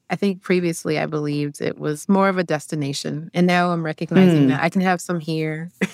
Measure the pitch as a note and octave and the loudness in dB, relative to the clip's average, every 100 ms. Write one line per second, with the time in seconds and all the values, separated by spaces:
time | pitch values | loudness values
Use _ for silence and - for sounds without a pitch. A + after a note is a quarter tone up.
0 | - F3+ G3+ F#3 - F#3 F3 E3 D#3+ D3+ | -6 -2 0 -2 0 0 0 -2 -2 -2
1 | D#3 D3+ D3 D3 D3 - - - D3+ D3+ | -2 -2 -2 -2 -4 -4 -6 -4 -4 -4
2 | - G3 G3 F#3 F3 D3+ - D#3 C#3 C#3 | 0 2 2 0 -2 -4 -4 -6 -4 -4
3 | D3+ D3 E3 F3 F3+ F3+ F3 E3+ D#3 D#3 | -6 -8 -4 0 2 4 2 0 -4 -6
4 | E3 F#3+ F#3 D#3+ C#3 C3+ C#3 G3 F#3 F3 | 0 6 6 6 4 2 0 0 0 0
5 | - F3+ D3+ D#3+ D#3 D#3 F3 - F#3+ | -2 -6 -4 -4 -4 -6 -10 -6 -4